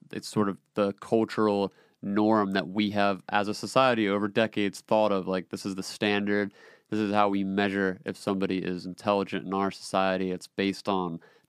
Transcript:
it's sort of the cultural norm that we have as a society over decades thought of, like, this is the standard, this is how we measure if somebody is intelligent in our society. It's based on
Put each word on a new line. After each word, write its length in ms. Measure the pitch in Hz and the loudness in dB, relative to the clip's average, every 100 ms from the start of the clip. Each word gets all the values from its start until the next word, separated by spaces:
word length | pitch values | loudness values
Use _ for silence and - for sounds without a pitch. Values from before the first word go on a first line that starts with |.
| - | -12
it's 160 | - - | -12 -6
sort 220 | 107 101 | 0 0
of 80 | 90 _ | -2 _
the 180 | - 101 101 | -2 -2 -2
cultural 720 | - 117 110 - 107 101 98 _ _ _ | 0 0 0 0 2 2 -2 _ _ _
norm 480 | 98 101 107 110 98 | -4 2 4 4 2
that 160 | 95 82 | 0 -2
we 220 | 101 104 | -2 0
have 320 | 104 101 95 - | 2 0 0 -2
as 180 | 104 104 | -2 0
a 60 | |
society 560 | 101 110 131 131 113 101 | -4 0 2 4 4 2
over 180 | 101 104 | 0 0
decades 540 | 117 110 107 101 - | 0 0 0 -2 -2
thought 320 | - 110 107 | 0 2 4
of, 120 | 98 90 | 2 -2
like, 180 | 92 85 | -4 -4
this 160 | 98 101 | -8 -6
is 100 | 95 | -6
the 80 | |
standard, 680 | 92 - 104 104 101 104 98 - - - - | -8 -2 0 2 2 0 -2 -8 -20 -20 -6
this 80 | 107 | -2
is 120 | 104 | 0
how 160 | 104 104 | 2 2
we 140 | 98 | 2
measure 560 | 98 98 101 98 95 92 - | 0 0 0 2 0 -2 -8
if 100 | 95 | -6
somebody 420 | 104 95 95 95 | -2 0 0 -2
is 260 | 90 90 92 | -2 -6 -8
intelligent 580 | 90 104 101 95 98 90 | -6 0 0 0 -4 -4
in 60 | 98 | -2
our 160 | 98 | -2
society. 580 | - - 98 95 92 95 | -4 -4 0 2 0 -2
It's 160 | 90 - | -6 -8
based 400 | - 98 92 104 | -2 -2 0 -2
on 320 | 95 87 82 - _ | -2 -2 -6 -12 _